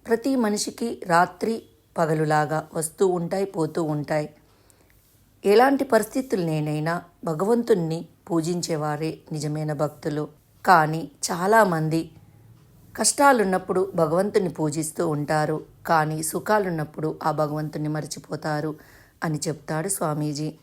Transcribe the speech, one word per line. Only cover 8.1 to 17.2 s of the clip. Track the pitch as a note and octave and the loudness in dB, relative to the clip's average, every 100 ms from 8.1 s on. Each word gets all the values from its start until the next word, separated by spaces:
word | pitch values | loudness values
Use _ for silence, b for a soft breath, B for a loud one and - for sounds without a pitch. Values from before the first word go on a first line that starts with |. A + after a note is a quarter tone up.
| _ - | _ -4
పూజించేవారే | E3+ D#3+ F3 E3 D#3+ D3+ D3 D#3+ - - | -2 0 -4 -2 -4 -2 -4 -6 -8 -10
నిజమైన | E3 D#3 D3+ D#3 | -6 -4 -4 -4
భక్తులు. | D3 D3 - E3 D3+ D3 - _ _ - | -2 -4 -4 -6 -4 -6 -10 _ _ 6
కానీ | F3 D#3 D#3+ - - - | 6 6 -2 -6 -10 -8
చాలామంది | E3 F#3+ A3+ G3+ E3 D#3 D#3+ E3 - - - - - _ - - - | -2 4 6 6 4 0 0 -4 -14 -20 -20 -20 -20 _ -20 -18 -2
కష్టాలున్నప్పుడు | G#3+ - C#4+ B3+ F#3+ F#3 F#3 F#3 F#3+ | -2 4 6 6 4 0 0 -2 0
భగవంతుని | E3+ D#3 E3+ G3+ G#3 F3+ | 0 2 2 2 0 0
పూజిస్తూ | D#3 D#3 D#3 D#3 - E3+ | -2 -2 -2 -6 -2 -2
ఉంటారు, | D3 D3 D#3 D3+ D#3 - - - | -2 0 0 0 -4 -8 -16 0
కానీ | E3 D3+ D#3 | 2 2 -2
సుఖాలున్నప్పుడు | D#3+ F3 E3 G#3+ F#3 D#3+ D3+ - D3+ D#3 | -4 -6 0 0 0 -4 -6 -6 -6 -2